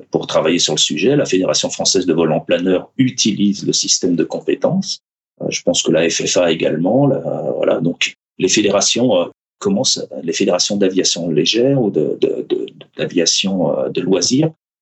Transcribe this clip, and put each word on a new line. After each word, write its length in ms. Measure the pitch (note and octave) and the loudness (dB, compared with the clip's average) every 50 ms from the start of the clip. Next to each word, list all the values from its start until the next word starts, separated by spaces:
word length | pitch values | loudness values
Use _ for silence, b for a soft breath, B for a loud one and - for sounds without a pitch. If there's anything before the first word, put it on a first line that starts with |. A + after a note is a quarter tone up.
| - - | -8 -4
pour 160 | - C#2+ C#2 | -4 -4 -4
travailler 320 | - - E2 D2 D#2+ F2 E2+ | 0 -2 0 2 2 2 0
sur 160 | - D#2+ D#2 | 0 0 0
le 40 | D2+ | 0
sujet, 380 | - - D#2 D2+ F2 B2 C#3+ | -2 -2 -2 0 2 2 2
la 80 | D3 - | 2 2
Fédération 460 | - F#2 F#2 F#2 E2 - - - D#2+ | 2 0 0 2 2 0 0 -2 -4
française 340 | - - - - - F#2+ F2 | -4 -2 -2 0 0 0 2
de 60 | F2 D#2+ | 0 2
vol 200 | D#2+ E2 D#2 D#2 | 2 2 2 0
en 80 | D2+ | -2
planeur 500 | - - F2 F2 F2 F#2+ F2+ F2+ - - _ - | 0 0 -2 0 2 0 0 0 -2 -4 _ 0
utilise 680 | C3+ B2+ - - - A2+ G2 - G2+ G#2 G2 - - | 0 0 0 0 0 0 0 2 2 0 0 0 -2
le 60 | E2+ E2 | -2 -2
système 440 | - - G2 - - - F2+ F2 | -2 0 0 -2 0 0 0 0
de 80 | E2 - | 0 0
compétences. 760 | - - - - - D2+ - - - D#3+ F#3+ F#3+ - - - _ _ _ _ _ _ _ - | -2 -2 -8 -4 -4 -4 0 0 0 0 0 -2 -4 -8 -12 _ _ _ _ _ _ _ -10
Euh, 60 | - - | -8 -6
je 120 | - - - | -6 -4 -2
pense 200 | - F2 - - | -2 -2 0 0
que 100 | - E2 | 0 2
la 160 | D#2+ E2+ E2+ | 2 2 2
F 140 | - - E2 | 0 -2 -2
F 100 | D#2 - | 0 0
A 140 | F#2+ F2 E2+ | 2 2 2
également, 560 | D#2+ E2 D#2+ C#2+ - D#2 E2+ F#2 A2+ C3 C#3+ | 2 0 0 -2 0 0 0 0 2 4 4
la, 140 | C3+ - - - D#2+ - D#2 D2+ C2 - | 2 2 0 -2 -6 -6 -4 -4 -4 -2
voilà. 240 | - - - - - | -2 0 0 0 0
Donc, 360 | - - - - - - - _ _ _ _ - | 0 -2 -2 -2 -4 -6 -6 _ _ _ _ -2
les 100 | - F#2 | 0 2
fédérations, 720 | - A2 G#2 G2+ G2+ G2 - - - A2+ B2 B2+ G2+ F2+ | 2 2 2 2 2 2 2 2 0 2 2 2 2 2
euh, 60 | E2+ - - _ _ _ _ - | 0 -2 -6 _ _ _ _ -6
commencent, 440 | - G2+ G2 G2 - - - - - - - C2+ - | -2 -2 0 0 0 0 -2 -2 -4 -10 -10 -10 -6
les 100 | E2 E2 | -4 -2
fédérations 440 | - G2+ G2+ F2+ F2+ - - G#2 | 0 0 2 2 0 0 -2 0
d'aviation 540 | G2+ G2+ F2+ F#2+ F#2 E2+ - - F2+ E2 F2 | 0 0 2 2 2 0 0 -2 -2 -4 -2
légère 500 | D#2 D2+ C2+ - - A2+ B2 C#3 C#3 C3+ | 0 0 0 2 2 2 2 2 2 2
ou 100 | A#2+ G2+ | 0 0
de, 260 | F#2+ E2 D2 C2+ - - | 0 0 -2 -2 0 0
de, 260 | - - - B1+ B1+ - | 0 0 0 -2 -4 -4
de, 180 | - - - | -4 -4 -4
de, 200 | - - - - _ _ | -8 -12 -18 -20 _ _
d'aviation, 840 | - D2 C2+ - F2 E2 E2 - - - G2 G2 F#2 E2 D2 - C#2 | -6 -6 -2 0 0 2 2 2 0 0 -2 0 0 0 0 0 0
euh, 100 | C2 - | -2 -2
de 120 | - - | -2 -2
loisirs 520 | F2 F2+ F#2+ F2 - - B2 C3+ D#3+ D#3+ - _ _ _ _ _ | 0 0 0 2 2 0 2 2 0 0 -2 _ _ _ _ _